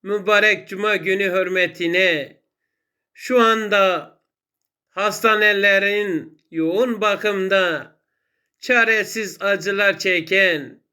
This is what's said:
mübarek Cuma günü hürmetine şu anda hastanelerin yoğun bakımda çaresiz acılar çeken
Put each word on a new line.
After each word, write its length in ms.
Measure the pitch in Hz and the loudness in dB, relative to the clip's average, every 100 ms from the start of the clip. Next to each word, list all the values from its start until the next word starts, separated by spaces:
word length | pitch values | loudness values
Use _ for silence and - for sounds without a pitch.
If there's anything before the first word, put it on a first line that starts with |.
mübarek 640 | 190 208 190 208 214 190 - | -4 -4 2 4 4 2 -4
Cuma 280 | 190 214 196 | -4 -2 -2
günü 280 | 160 190 | -2 -2
hürmetine 1160 | 196 185 180 185 175 165 170 175 185 156 135 _ _ _ _ _ _ _ _ | 0 0 0 0 -2 -2 -2 2 2 0 -6 _ _ _ _ _ _ _ _
şu 260 | - - 247 | -20 0 2
anda 800 | 226 220 214 202 190 170 - _ _ _ _ _ _ _ _ | 4 2 0 2 2 0 -6 _ _ _ _ _ _ _ _
hastanelerin 1500 | 180 202 196 220 214 208 202 202 196 196 208 208 160 160 _ _ | -4 -4 0 0 2 2 2 2 2 0 -2 -2 -6 -8 _ _
yoğun 500 | 160 160 190 254 220 | -4 -2 0 -2 0
bakımda 960 | 208 202 208 196 190 196 180 151 131 _ _ _ _ _ _ _ | -2 0 -2 -2 0 0 0 -4 -10 _ _ _ _ _ _ _
çaresiz 840 | - 247 226 220 208 226 202 165 | 0 2 2 0 -2 -6 -8 -4
acılar 560 | 196 196 175 196 202 185 | -2 -2 -2 0 0 0
çeken 840 | 196 180 165 190 190 156 127 - _ | -2 -2 0 2 2 0 -6 -18 _